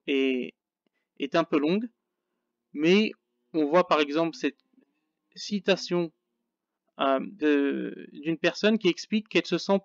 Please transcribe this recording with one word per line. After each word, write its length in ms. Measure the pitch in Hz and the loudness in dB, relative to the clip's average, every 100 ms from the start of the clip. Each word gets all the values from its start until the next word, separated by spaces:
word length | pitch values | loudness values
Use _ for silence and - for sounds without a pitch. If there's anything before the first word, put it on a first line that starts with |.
| - | -2
est, 480 | 139 135 127 120 - _ _ _ _ _ - | 0 2 0 -6 -12 _ _ _ _ _ -10
est 160 | 139 170 | -4 -2
un 80 | |
peu 160 | 160 160 | 0 0
longue, 280 | 147 196 233 _ _ _ _ _ _ _ _ | 2 0 -4 _ _ _ _ _ _ _ _
mais 380 | - 156 196 214 - _ _ _ | -2 2 4 2 -4 _ _ _
on 120 | 160 147 | -2 2
voit 220 | 170 175 | 2 2
par 120 | 156 | 2
exemple 360 | 147 147 165 151 | 2 0 -2 -2
cette 220 | - - _ _ _ _ _ _ _ 180 | -6 -6 _ _ _ _ _ _ _ -16
citation, 760 | - 208 185 185 - 175 165 - _ _ _ _ _ _ _ - | -8 -4 -2 -2 -2 -2 -4 -8 _ _ _ _ _ _ _ -4
euh, 200 | 139 135 | 0 0
de, 880 | - - 151 143 139 135 123 - - | -2 -2 2 2 2 -2 -6 -10 -16
d'une 240 | - 143 165 | -10 -6 -2
personne 420 | 170 - 208 220 | -2 0 2 2
qui 80 | 180 | 2
explique 420 | 165 - 214 - | 0 -2 -4 -2
qu'elle 160 | 175 - | -2 0
se 120 | 170 | -2
sent 220 | - 196 | 0 -2